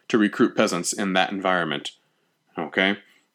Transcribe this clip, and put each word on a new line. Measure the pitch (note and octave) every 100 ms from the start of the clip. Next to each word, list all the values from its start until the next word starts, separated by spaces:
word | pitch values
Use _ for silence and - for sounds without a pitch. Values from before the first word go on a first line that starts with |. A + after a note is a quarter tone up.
| -
to | A#2
recruit | G#2 - A#2+ -
peasants | A2 F2 F2
in | G#2 G2
that | F#2 F2+
environment. | G2 F#2 F2+ D#2+ C#2+ - - _ _ _ _ _ -
Okay? | D#2 - F#2+ G2 - _ _